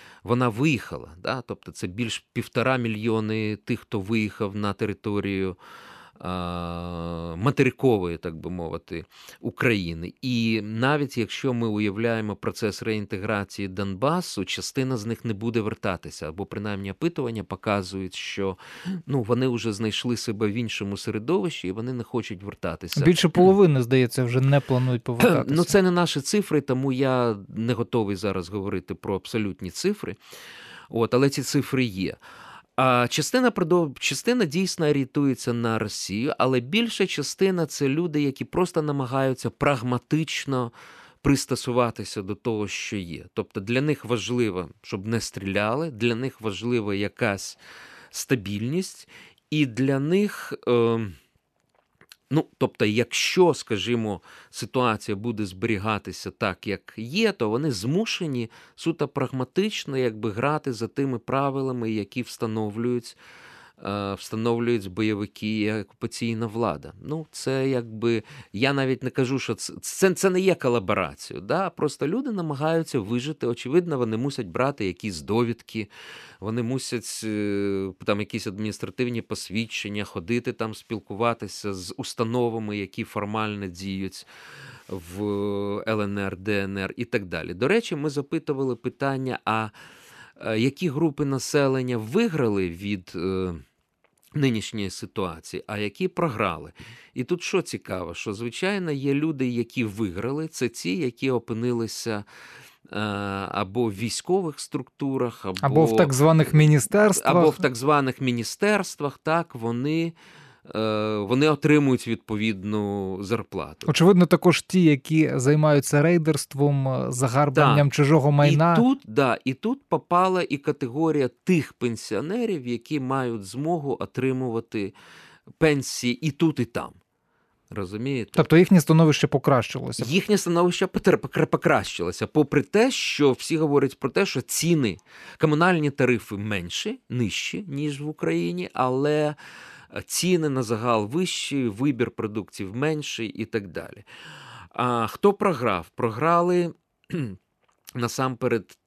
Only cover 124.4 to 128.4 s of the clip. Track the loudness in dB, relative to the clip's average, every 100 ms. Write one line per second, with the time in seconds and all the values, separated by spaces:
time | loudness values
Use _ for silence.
124.4 | -2 -4 -4 -4 -6 -8 -20 -20 -20 _
125.4 | -20 _ 2 2 -2 -2 -2 0 -2 2
126.4 | 2 2 -2 -4 -8 -12 _ _ _ _
127.4 | _ _ _ -8 -6 -6 -4 -4 0 0